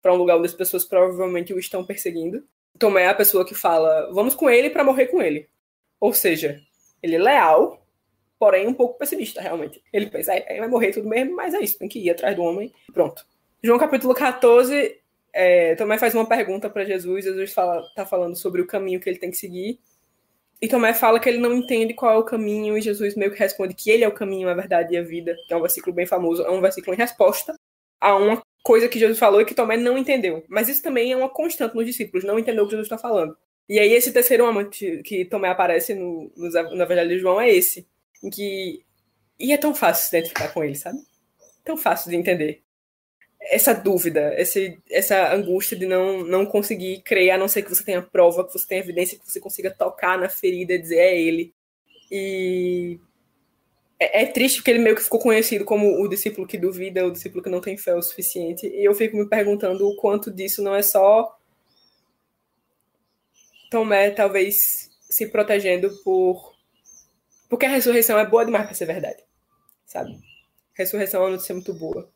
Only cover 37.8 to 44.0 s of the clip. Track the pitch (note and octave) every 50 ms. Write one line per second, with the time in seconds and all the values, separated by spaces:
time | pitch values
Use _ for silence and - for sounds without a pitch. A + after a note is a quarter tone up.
37.8 | F3+ _ _ _ _ _ _ _ - G3 F#3+ - G3+ G3+ G3 F#3+ F#3+ F3+ - -
38.8 | _ _ _ _ _ _ _ _ _ _ _ _ - B3+ D4 C#4+ C#4+ D4+ C#4+ -
39.8 | - F3 E3 - - - - E3 E3 E3 - - D#3 D3 - F3 D#3 D3 C#3 C#3+
40.8 | - E3+ G3+ C#4+ - _ _ _ _ _ _ _ _ _ _ _ _ - D#4+ D#4
41.8 | - G#3 F3 F3 - F3 F3 E3+ F3 G3 F3+ F3 D#3 D#3 D3+ _ _ _ _ _
42.8 | _ _ _ _ _ _ _ _ _ _ _ _ - - - G#3+ - C#4 A#3 G3
43.8 | - F#3+ G3 F3+